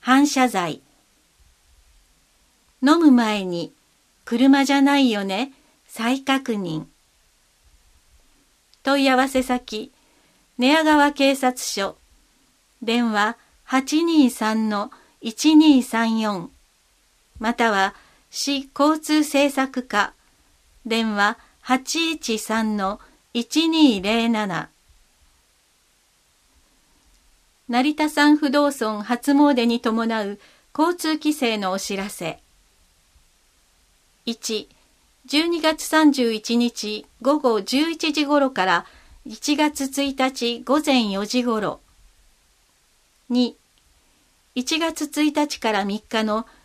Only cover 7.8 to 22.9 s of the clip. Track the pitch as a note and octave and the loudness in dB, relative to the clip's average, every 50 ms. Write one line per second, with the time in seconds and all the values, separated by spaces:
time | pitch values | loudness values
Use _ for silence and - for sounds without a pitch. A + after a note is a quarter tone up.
7.8 | _ _ _ _ _ _ _ _ _ _ _ _ _ _ _ _ _ _ _ _ | _ _ _ _ _ _ _ _ _ _ _ _ _ _ _ _ _ _ _ _
8.8 | _ C4+ C#4 C#4 C4+ C4+ C4 B3+ C4 C4+ C4+ C4 B3+ - B3+ B3 - - A3 G#3+ | _ 0 0 2 4 4 4 2 2 0 0 -2 -2 0 -4 -4 -4 -8 -10 -10
9.8 | A3+ - _ _ _ _ _ _ _ _ _ _ _ _ _ - B3 C4 D4 D#4+ | -10 -12 _ _ _ _ _ _ _ _ _ _ _ _ _ 0 2 2 4 4
10.8 | D#4+ D#4 D4+ D4 C#4+ C#4+ C#4+ C#4+ C#4 C4+ C#4 C4+ C4+ B3+ B3+ B3+ - - - G#3 | 4 4 4 4 4 2 2 2 2 2 2 2 0 -2 -2 -2 -8 -8 -6 -6
11.8 | G3 F#3+ - - _ _ _ _ _ _ _ _ _ _ _ _ _ _ _ _ | -6 -6 -8 -12 _ _ _ _ _ _ _ _ _ _ _ _ _ _ _ _
12.8 | A#3 A3 A3+ A#3+ A#3+ A#3 G#3+ G#3 G#3 G#3+ A#3 - _ _ _ _ _ - - C4 | -6 -2 -2 0 0 0 0 0 0 -2 -2 -8 _ _ _ _ _ -2 -2 -2
13.8 | C4+ C4+ D4+ D#4 E4 E4+ E4 D#4 C4+ A#3+ - - A3 G#3+ A3 A3 A3 G#3+ G#3+ G3+ | -2 0 0 0 2 4 4 4 4 4 2 0 -2 -2 0 0 -2 -2 -2 -4
14.8 | G#3 C4 - - _ _ _ _ - A3+ A3+ - - D4+ D#4+ D4+ D#4+ D#4 C#4+ B3+ | -6 -8 -12 -20 _ _ _ _ -12 -12 -8 0 2 6 6 8 8 8 6 6
15.8 | A#3+ - - A3+ A#3 A3+ A3 A3 A3 G#3+ G3+ F3+ D#3+ - - _ _ _ _ _ | 4 0 -2 -2 -2 0 -2 -2 -2 -2 -4 -6 -8 -12 -16 _ _ _ _ _
16.8 | _ _ _ _ _ _ _ _ _ _ _ - A3 A3 A#3+ - A#3+ A3+ G#3 G3 | _ _ _ _ _ _ _ _ _ _ _ -6 -4 -4 -2 0 0 0 2 2
17.8 | F#3+ G3 - - _ _ _ _ _ _ - - - C#4 C#4+ C#4 C4+ - _ - | 0 -2 -2 -8 _ _ _ _ _ _ -12 -8 -6 -4 -4 -4 -6 -10 _ 0
18.8 | C#4 D4+ D#4 D#4 D#4 - D4+ D#4 D4 D4 - C#4 C#4+ C#4+ C#4 C#4 C4+ C4 C4 C4 | 2 2 2 0 -2 0 0 0 0 2 2 2 2 2 0 -2 -4 -4 -4 -8
19.8 | B3 - - G#3 G3+ - - _ _ _ _ _ _ _ _ _ _ _ _ _ | -8 -4 -2 -2 -2 -4 -6 _ _ _ _ _ _ _ _ _ _ _ _ _
20.8 | _ A3+ A3+ A3+ A3+ A3 G#3 G#3 G3+ G#3 A#3 - _ _ _ _ _ - B3+ C4 | _ -4 -4 -2 -2 -2 0 0 0 0 0 -4 _ _ _ _ _ -2 -2 -2
21.8 | C4 - - D#4+ E4 D#4+ D#4+ D#4+ - - A3 G#3+ - - A3 A3+ A3 G#3+ G#3+ G#3 | -2 -4 -4 -4 -2 -2 -4 -6 -6 -6 -6 -6 -4 -4 -4 -2 -2 -2 -2 -2
22.8 | G3 F#3+ | -4 -4